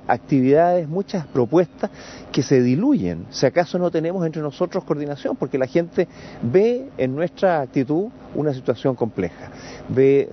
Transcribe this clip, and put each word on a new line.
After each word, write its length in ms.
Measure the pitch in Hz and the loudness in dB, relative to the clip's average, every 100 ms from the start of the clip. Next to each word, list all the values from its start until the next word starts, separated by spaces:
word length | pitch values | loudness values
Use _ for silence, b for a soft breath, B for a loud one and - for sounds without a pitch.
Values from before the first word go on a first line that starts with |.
| - | -2
actividades, 800 | 120 - 139 127 143 175 180 151 | -2 0 2 4 4 4 2 -2
muchas 400 | 170 202 196 139 | -6 -4 -6 -4
propuestas 640 | 139 117 156 175 - 208 - B B B | -2 2 2 2 -2 -8 -8 B B B
que 100 | - | -2
se 180 | 131 131 | 2 4
diluyen, 640 | 123 131 254 254 90 82 98 | 4 2 2 0 0 -4 -8
si 160 | - 135 | 0 0
acaso 320 | 160 175 180 | 2 0 0
no 100 | 180 | -2
tenemos 340 | 170 160 185 165 | 0 -2 -2 -4
entre 160 | 156 | -4
nosotros 400 | 151 - 175 190 | -6 -4 -4 -4
coordinación, 540 | - 151 147 143 - 269 | -4 -4 -4 -6 -6 -4
porque 220 | 135 139 | -4 -2
la 80 | 127 | 0
gente 400 | 170 170 - 175 B B B | 0 -2 -2 -2 B B B
ve 460 | 117 175 220 247 269 - | 0 4 4 2 -4 -4
en 160 | 131 | -2
nuestra 460 | 135 175 - 190 165 | -2 -4 0 2 2
actitud 480 | 135 143 127 156 214 - - | 0 -2 0 0 -2 -8 -12
una 180 | - 147 | -4 -2
situación 420 | 127 127 117 139 | -2 -2 -2 -2
compleja, 540 | 123 117 - 87 - - B B B B | -2 -4 -4 -6 -6 -18 B B B B
ve 400 | 113 135 139 - | 2 4 4 2